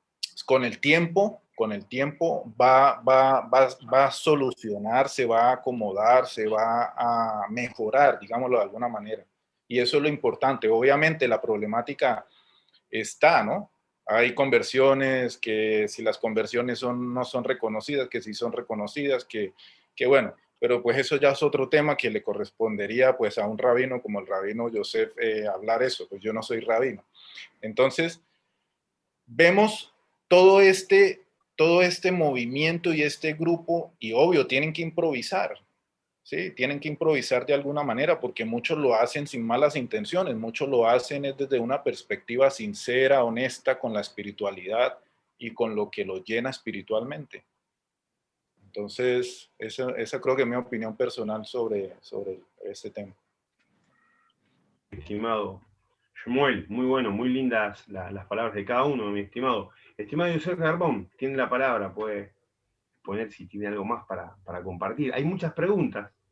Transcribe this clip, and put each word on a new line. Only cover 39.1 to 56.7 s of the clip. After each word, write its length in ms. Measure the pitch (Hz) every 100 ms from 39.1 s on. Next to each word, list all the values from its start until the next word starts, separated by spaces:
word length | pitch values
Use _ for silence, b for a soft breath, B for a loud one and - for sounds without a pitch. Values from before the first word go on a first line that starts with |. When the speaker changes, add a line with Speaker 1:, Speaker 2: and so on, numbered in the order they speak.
| 147 143
Speaker 1:
sin 180 | 127 113
malas 300 | 123 147 143
intenciones, 600 | 123 107 104 175 180 113
muchos 320 | 113 113 139
lo 200 | 127 113
hacen 380 | 123 - 143 139
es 120 | 135
desde 220 | 135 131
una 240 | 117 143
perspectiva 680 | 135 - - 101 - 120 135
sincera, 720 | 135 107 101 - 127 131 135
honesta, 540 | 117 113 127 - - 127
con 160 | 117
la 80 | 107
espiritualidad 960 | 101 - 101 104 101 95 92 113 131 - _ _ _ _
y 140 | 117
con 240 | 113 113 107
lo 160 | 104
que 120 | -
lo 200 | 95 95
llena 260 | 101 113 131
espiritualmente. 960 | 131 - 104 - 110 123 151 143 95 _ _ _ _ _ _ _ _ _ _ _ _ 98
Entonces, 880 | 104 104 - 127 123 123 - - _
esa, 340 | 110 - 127
esa 280 | - 113 131
creo 160 | 131 135
que 60 |
es 60 | 120
mi 80 | 123
opinión 400 | 123 110 110 107
personal 480 | 123 - 107 107 107
sobre, 480 | 123 110 104 95 -
sobre 400 | - 98 98 92 _ _
este 280 | 98 101 107
tema. 240 | 104 101 98 _ _ _ _ _ _ _ _ _ _ _ _ _ _ _ _ _
Speaker 2:
Estimado 720 | 101 80 104 113 110 98 98 _ _ _ _ _ - 117
Shmuel, 420 | 127 143 101
muy 180 | 82